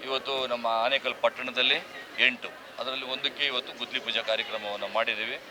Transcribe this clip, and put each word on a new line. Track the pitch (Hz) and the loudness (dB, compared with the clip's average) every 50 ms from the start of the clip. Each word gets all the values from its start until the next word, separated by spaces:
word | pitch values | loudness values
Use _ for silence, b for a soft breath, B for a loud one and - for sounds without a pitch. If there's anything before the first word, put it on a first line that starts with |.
| - | -4
ಇವತ್ತು | 127 135 131 131 - 139 131 131 | -2 -2 -2 0 0 -2 -2 0
ನಮ್ಮ | 123 120 120 117 | 0 -2 0 0
ಆನೇಕಲ್ | 117 113 113 113 123 135 135 131 131 120 - - | 0 2 4 4 4 4 2 2 0 -4 4 4
ಪಟ್ಟಣದಲ್ಲಿ | 117 - - 127 127 123 127 123 127 139 160 175 - - - - - - - 117 | 2 4 4 -6 -4 0 2 4 4 4 4 2 -6 -12 -12 -12 -12 2 6 6
ಎಂಟು, | 127 123 117 - 95 - - - - - - | 6 6 4 -6 -10 -10 -10 -16 -14 -8 -6
ಅದರಲ್ಲಿ | 120 127 131 131 135 127 131 | -4 -4 -2 -4 -4 -4 -4
ಒಂದಕ್ಕೆ | 131 135 139 131 - 143 | -2 -2 -4 -2 0 0
ಇವತ್ತು | 143 131 123 127 - - - | 0 2 0 -2 -4 -8 -8
ಗುದ್ಲಿ | - - 127 131 | -8 -4 -4 -4
ಪೂಜೆ | - 123 113 113 113 | -4 0 0 0 2
ಕಾರ್ಯಕ್ರಮವನ್ನು | 110 110 110 113 104 107 110 104 104 101 101 101 98 98 | 2 2 0 0 -2 -4 -4 -4 -4 -4 -2 -4 0 2
ಮಾಡಿದ್ದೀವಿ. | 107 117 117 113 104 110 113 127 - - - | 2 2 2 2 0 -2 -4 -4 -6 -8 -12